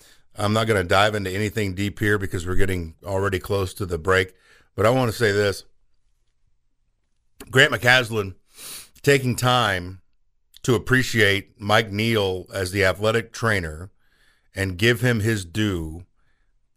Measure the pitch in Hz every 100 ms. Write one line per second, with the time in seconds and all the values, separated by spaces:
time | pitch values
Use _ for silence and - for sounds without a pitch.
0 | - - _ - 104 110 110 104 90 95
1 | 107 104 95 95 107 110 101 92 101 -
2 | 104 104 95 95 85 92 98 92 80 -
3 | - 95 98 92 - 98 92 - 92 85
4 | 87 92 92 _ _ _ _ - 107 131
5 | 120 107 110 101 101 92 - _ _ _
6 | _ _ _ _ _ _ _ _ _ _
7 | _ _ _ _ - 127 147 113 120 127
8 | 113 110 95 - _ - - - - _
9 | 143 143 123 98 123 123 107 92 90 95
10 | _ _ _ _ _ _ - 107 - 131
11 | 127 117 101 98 - _ 104 110 107 101
12 | 113 110 95 92 - 98 92 98 95 92
13 | 107 117 117 - 113 101 80 78 95 _
14 | _ _ _ _ _ 98 95 90 117 113
15 | 123 113 110 107 87 98 107 87 80 82
16 | - _ _ _ _ _ _